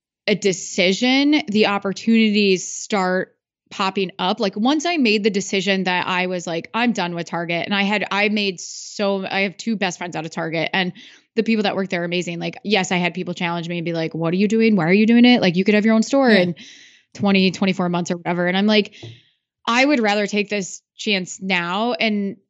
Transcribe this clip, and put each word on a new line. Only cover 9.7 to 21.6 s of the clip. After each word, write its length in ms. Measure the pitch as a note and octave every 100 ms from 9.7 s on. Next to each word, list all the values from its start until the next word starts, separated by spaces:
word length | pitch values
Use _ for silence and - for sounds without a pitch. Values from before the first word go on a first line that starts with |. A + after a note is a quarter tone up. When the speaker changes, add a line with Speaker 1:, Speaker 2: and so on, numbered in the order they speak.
Speaker 1:
best 240 | G3+ F#3+ -
friends 160 | F3+
out 100 | D#3+
of 60 | D#3+
Target, 400 | F3 E3 D#3+ -
and 200 | F#3+ F#3 - - - _
the 80 | A3+
people 220 | A3 A3
that 100 | G3+
work 140 | F#3+ F#3+
there 140 | F3
are 20 |
amazing. 340 | F3 F3+ F3 E3+
Like, 200 | E3+ -
yes, 300 | G3+ G#3 F#3
I 40 | F#3
had 160 | F3
people 220 | F#3 F3+
challenge 340 | F3 F3 F3 E3+
me 100 | F3
and 60 |
be 80 | E3
like, 220 | E3 D#3+
"What 180 | D#3+ E3
are 40 | F#3
you 120 | G#3
doing? 280 | A3 A3+ G3+
Why 80 |
are 80 | D#3+
you 140 | G3+ A3
doing 180 | A#3
it? 160 | A#3+ B3
Like, 160 | F#3 E3+
you 80 |
could 100 | F#3+
have 100 | G#3
your 100 | A3
own 100 | A3+
store 260 | A3 C#4 B3+
Speaker 2:
Yeah. 100 | G3+
Speaker 1:
in 120 | F3+ - - - - _ _
twenty, 380 | - G3+ G3 F#3+
twenty-four 380 | - F#3+ F#3 F3+
months 220 | F3 E3+
or 60 | F3
whatever." 280 | E3+ F3 F3
And 100 | F#3+
I'm 100 | G#3
like, 280 | G#3+ G#3 - - - _ _ _ _ -
"I 180 | A#3+
would 140 | C#4 C#4+
rather 300 | G#3+ G#3 G3+
take 200 | G#3 G3+
this 320 | G#3 F3+ - _ -
chance 460 | A3 G3 F3 -
now." 520 | F#3+ F3+